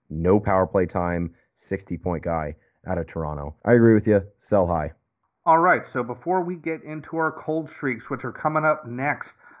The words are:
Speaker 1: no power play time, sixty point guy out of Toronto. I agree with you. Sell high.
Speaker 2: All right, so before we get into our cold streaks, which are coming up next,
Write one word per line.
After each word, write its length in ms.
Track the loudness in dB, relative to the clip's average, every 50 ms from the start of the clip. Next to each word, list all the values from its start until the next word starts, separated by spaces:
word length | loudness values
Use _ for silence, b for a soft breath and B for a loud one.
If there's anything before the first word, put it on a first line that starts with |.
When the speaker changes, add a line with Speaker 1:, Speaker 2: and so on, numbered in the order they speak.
| _ _
Speaker 1:
no 320 | -6 -2 2 4 4 4
power 260 | 4 2 2 2 0
play 180 | 2 0 0 0
time, 460 | 0 -2 -4 -2 -2 -2 -4 -4 -6 b b b b b
sixty 420 | -20 -10 -8 -8 -8 -6 -10 -10
point 260 | -6 -4 -4 -4 -4 -4
guy 320 | -4 -4 -4 -4 -6 -10 -14 _ _ _ _ _
out 120 | -6 -6
of 100 | -6 -6
Toronto. 480 | -6 -8 -8 -6 -6 -8 -8 -10 -12 -12 _ 2
I 80 | 4 6
agree 200 | 8 8 8 8
with 140 | 6 6
you. 140 | 4 2 2 2 -2 _
Sell 300 | _ -4 0 2 2 2
high. 240 | 2 0 -2 -2 -6 -10 _ _ _ _ _ _ _ _ _ _
Speaker 2:
All 120 | 4 4
right, 300 | 6 6 4 4 2 0
so 160 | -4 -6 -6 -6
before 400 | -6 -8 -8 -4 -2 -2 -2 -2
we 120 | -4 -6
get 260 | -6 -6 -6 -8 -6 -8
into 320 | -12 -12 -12 -12 -8 -4
our 160 | -2 -2 -2
cold 380 | -2 -4 -6 -4 -4 -4 -4 -8
streaks, 400 | -10 -6 -4 -4 -4 -4 -6 -8
which 160 | -8 -8 -8
are 60 | -10 -10
coming 320 | -4 -4 -2 0 2 2
up 200 | 2 0 0 -4
next, 520 | -10 -8 -4 -4 -4 -4 -6 -10 -16 -18 B B B B B